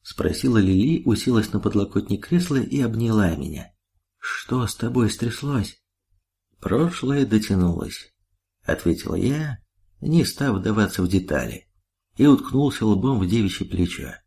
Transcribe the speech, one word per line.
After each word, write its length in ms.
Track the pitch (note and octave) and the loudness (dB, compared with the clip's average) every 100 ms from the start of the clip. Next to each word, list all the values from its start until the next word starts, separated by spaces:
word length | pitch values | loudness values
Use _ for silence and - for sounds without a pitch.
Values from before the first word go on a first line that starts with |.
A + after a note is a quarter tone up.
спросила 560 | - - E2 - C3+ A2+ | -16 -4 -2 0 2 4
Лили, 460 | F#2+ F#2+ B2+ E3 | 4 4 4 2
уселась 480 | C3 G#2+ - A#2 - | 0 0 2 2 2
на 80 | G#2 | -2
подлокотник 680 | G2+ G#2 G2 - - G2 - | 0 0 0 -4 -4 -6 0
кресла 280 | F3 F3 C3+ | -2 0 -2
и 260 | - C#3 | -2 -2
обняла 540 | A#2+ A2+ A#2 A2 F#2 D#2+ | -2 -2 0 2 2 0
меня. 380 | - D#2 - _ _ _ _ _ | -8 -10 -14 _ _ _ _ _
«Что 480 | - - - B2+ A#2 | -10 -10 -4 -2 -2
с 100 | - | -4
тобой 340 | A2+ B2 G#2+ | -2 2 0
стряслось?» 760 | - A#2 - C#3 C3+ F#2+ - _ _ _ _ _ _ _ _ | 0 -6 -4 -4 -2 -4 -10 _ _ _ _ _ _ _ _
«Прошлое 680 | - A2+ E3+ F3 B2+ C#3+ A#2+ | -2 0 0 -2 -2 0 2
дотянулось», 880 | A2 G#2+ G2 F2+ E2+ - - - _ _ _ _ _ | 2 2 2 2 0 -6 -12 -20 _ _ _ _ _
ответил 500 | - - - - - | -4 -2 0 -2 -2
я, 460 | F2+ G2+ D3 D#3 A#2+ _ _ _ _ | -2 -2 -2 -4 -8 _ _ _ _
не 240 | C#3+ E3+ - | 2 2 2
став 320 | - C#3 F#2+ | -2 -2 0
вдаваться 460 | G#2 G#2+ G2+ - | 0 0 0 0
в 40 | F2+ | 0
детали, 640 | F#2+ - D2 A#1 - _ _ _ _ _ - | 0 0 -2 -4 -10 _ _ _ _ _ 2
и 100 | C#3+ | 6
уткнулся 600 | C3+ - B2+ C#3+ - A2 | 6 2 0 0 0 2
лбом 340 | G2 A#2+ B2 | 2 2 0
в 80 | F2+ | 2
девичье 400 | A2+ G2 - - | 2 0 -2 -6
плечо. 460 | F2 F2 - C2 - | -2 -2 -2 -12 -16